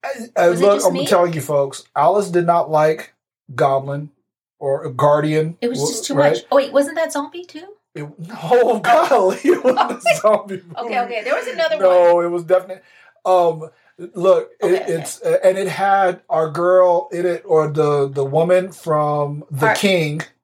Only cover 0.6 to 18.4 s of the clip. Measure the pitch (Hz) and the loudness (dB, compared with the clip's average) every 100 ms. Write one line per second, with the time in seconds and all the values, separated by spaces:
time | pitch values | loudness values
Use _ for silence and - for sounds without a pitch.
0.6 | 196 202 190 175 147 185 175 165 127 147 | 2 4 0 -2 0 2 2 -2 -4 -2
1.6 | 139 - _ - 156 202 190 175 170 170 | -2 -6 _ 0 2 2 0 0 2 0
2.6 | 156 156 156 156 - _ _ _ _ 123 | 2 2 2 0 -8 _ _ _ _ -2
3.6 | 143 135 139 143 151 _ _ _ _ _ | 0 0 -4 -10 -10 _ _ _ _ _
4.6 | 143 139 156 127 147 151 156 156 160 170 | -4 -4 -6 0 2 2 2 -2 -2 -4
5.6 | 240 185 147 - - 277 285 - - 277 | -6 -4 -4 -6 -4 2 2 0 0 0
6.6 | - 254 285 330 320 285 302 349 359 302 | 2 0 0 -2 -4 -4 -8 -12 -16 -18
7.6 | 370 427 _ - 147 - 170 220 160 247 | -20 -20 _ -14 -14 -14 -18 -12 2 2
8.6 | 247 214 165 240 349 247 185 - 277 359 | 4 0 2 2 4 2 2 0 0 2
9.6 | 254 254 359 - - - 214 208 202 185 | 2 0 -2 -2 -2 0 2 0 -2 -14
10.6 | - - 240 240 240 233 226 294 - 330 | -12 -12 -6 -4 -4 -6 -4 -4 -4 -4
11.6 | 320 208 185 180 175 175 170 175 165 185 | -4 2 4 6 6 4 0 -4 0 0
12.6 | 185 190 _ _ _ _ 185 185 170 160 | 0 -18 _ _ _ _ 0 2 2 -2
13.6 | 156 _ _ _ 175 190 175 175 156 _ | -12 _ _ _ -16 -2 2 2 0 _
14.6 | 196 180 - 165 - - 165 180 190 185 | -2 -2 -2 -6 -6 -8 -2 2 2 2
15.6 | 190 156 196 196 190 180 _ 165 160 147 | -4 -2 0 2 0 -2 _ -2 -2 -2
16.6 | 175 185 180 175 180 175 180 170 202 156 | 2 4 4 2 -2 -4 -4 -4 0 2
17.6 | 147 147 151 143 139 139 135 147 | 2 0 0 0 -2 -2 -2 0